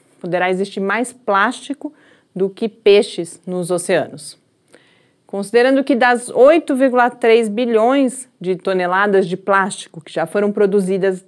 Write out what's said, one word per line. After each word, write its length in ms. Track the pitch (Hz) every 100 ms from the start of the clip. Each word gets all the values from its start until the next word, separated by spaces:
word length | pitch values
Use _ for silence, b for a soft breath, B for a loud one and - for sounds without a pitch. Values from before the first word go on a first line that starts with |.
| b b
poderá 280 | 180 175 180
existir 300 | 185 196 -
mais 320 | 196 208 247
plástico 800 | - - 196 214 233 - 277 302 b b b b
do 160 | 185 190
que 200 | 190 226
peixes 720 | 214 - 202 208 - 165 - -
nos 240 | 180 170
oceanos. 720 | 180 170 175 127 156 - - _ _ _ b b b b b _
Considerando 560 | 196 202 233 247 269
que 100 | 269
das 360 | 254 247 240 240
oito 440 | - 262 330 -
vírgula 360 | 269 269 247 240
três 400 | 247 240 226 226
bilhões 800 | 208 247 220 226 277 262 - - _
de 160 | 180 180
toneladas 720 | - 185 180 185 208 196 185
de 80 | 185
plástico 640 | 196 196 196 - - 165
que 100 | -
já 120 | 170 165
foram 280 | 202 208
produzidas 680 | 208 202 202 185 190 190 185